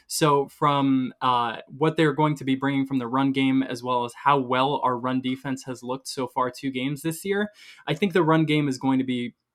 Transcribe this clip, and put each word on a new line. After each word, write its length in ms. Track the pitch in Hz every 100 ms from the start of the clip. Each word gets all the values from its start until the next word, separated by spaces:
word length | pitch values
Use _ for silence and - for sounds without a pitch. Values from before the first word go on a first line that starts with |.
| _
So 400 | - 156 143 139
from, 680 | - 151 143 139 131 127 -
uh, 360 | 127 127 117 110 -
what 300 | 135 156 156
they're 160 | 156
going 220 | 135 151 147
to 60 |
be 120 | 135 131
bringing 320 | 139 139 135
from 100 | 135
the 100 | 120
run 240 | 131 139
game, 300 | 135 135 131
as 220 | 131 120
well 220 | 123 123 120
as 80 | -
how 160 | 139 143
well 420 | 123 127 135 139
our 140 | 123 123
run 240 | 127 131
defense 440 | 127 131 143 131 135
has 180 | 123
looked 240 | 120 131 -
so 180 | - 123
far 220 | - 127
two 220 | - 139
games 320 | 131 127 143
this 200 | 165 160
year, 280 | 196 196 208 - - - -
I 80 |
think 200 | 156 202
the 100 | 180
run 220 | 160 160 156
game 220 | 151 147
is 120 | 131
going 180 | 135 131
to 80 | 131
be 300 | 123 120 - _